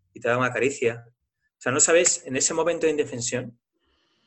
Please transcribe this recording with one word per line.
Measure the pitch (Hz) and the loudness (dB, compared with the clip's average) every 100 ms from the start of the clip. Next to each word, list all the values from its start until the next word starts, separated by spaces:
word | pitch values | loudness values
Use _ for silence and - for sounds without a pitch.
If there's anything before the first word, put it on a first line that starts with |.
| _ | _
y | - | -6
te | 117 | -2
daba | 123 | 0
una | 123 | 0
caricia. | 113 127 - 117 120 - | 0 -2 0 -2 -2 -12
O | _ _ _ _ _ | _ _ _ _ _
sea, | 127 | -2
no | 139 | 0
sabes, | 147 165 180 - 143 | 4 4 4 0 -6
en | 131 | -4
ese | - | -2
momento | 165 160 165 160 | 0 -2 0 0
de | |
indefensión | 151 139 123 117 123 123 - _ _ _ _ _ _ | 0 -4 -6 -6 -6 -8 -16 _ _ _ _ _ _